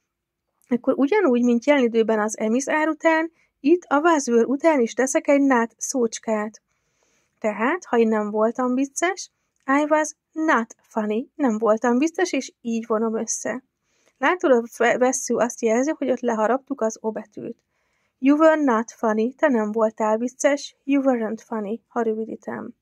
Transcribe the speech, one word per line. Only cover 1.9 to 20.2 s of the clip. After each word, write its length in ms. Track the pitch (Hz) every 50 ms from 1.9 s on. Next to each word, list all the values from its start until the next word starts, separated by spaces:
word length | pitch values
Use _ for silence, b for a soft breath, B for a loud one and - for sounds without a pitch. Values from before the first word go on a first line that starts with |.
| 226 226 220 220 220 214
az 180 | 208 220 -
am, 160 | - - 220 226
is, 140 | 262 277
are 220 | - 302 311 311 320
után, 420 | 311 - - 330 320 320 330 330 _ _ _ _ _ _
itt 240 | - 285 349 359 -
a 120 | - 277 294
was, 280 | 311 349 330 285 277
were 180 | 240 233 226 226
után 340 | - 269 277 - 330 311 269
is 140 | 233 226 -
teszek 340 | - 262 269 - 320 -
egy 140 | - 285 285
not 340 | 277 277 247 233 233 233 _
szócskát. 840 | _ - - - 262 233 226 - - - 226 220 214 208 220 214 _ _ _ _ _ _ _ _ _ _ _ _ _ _ _ _ _
Tehát, 460 | - 214 208 202 220 269 339 359 -
ha 120 | - 247
én 100 | 233 226
nem 220 | 220 220 214 214 208
voltam 440 | 214 214 220 226 226 - 254 247 254
vicces, 580 | 262 277 269 _ - 339 359 392 - - - _ _ _ _ _ _ _
I 200 | 269 269 294 302 294
was 260 | 311 302 311 - - _ _ _
not 440 | _ 320 320 320 285 226 233 - - _
funny, 480 | _ _ - 226 214 208 214 226 294 - _
nem 220 | - 285 240 214
voltam 400 | 214 226 208 214 226 - 240 240
vicces, 340 | 254 302 330 330 - 359 359
és 220 | - 269 262 - _ _
így 260 | - 233 226 226 226
vonom 280 | - 220 214 226 226 220
össze. 480 | 220 226 - - - - 254 240 254 _ _ _ _ _ _ _ _ _ _ _
Látod, 340 | - 262 302 370 359 370 294
a 120 | 254 233 233 - -
ve-, 200 | - 233 240 -
vessző 380 | 233 247 254 262 - - - 240
azt 260 | 220 226 247 - -
jelzi, 320 | 240 220 220 247 269 311 311
hogy 140 | - 277 254
ott 80 | 254 -
leharaptuk 600 | 247 240 226 214 214 208 247 269 _ - - -
az 160 | 220 220 214 -
o 100 | - 226
betűt. 460 | 214 - 214 _ _ - - 226 233 _ _ _ _ _ _ _ _ _ _ _ _ _
You 160 | 254 269 294
were 240 | 302 320 320 311 311
not 300 | 294 262 226 220 233 -
funny, 420 | - - - 220 214 220 220 254 -
te 120 | - 320
nem 240 | 302 247 220 214 208
voltál 460 | 214 226 214 220 - - 220 214 220
vicces, 580 | 220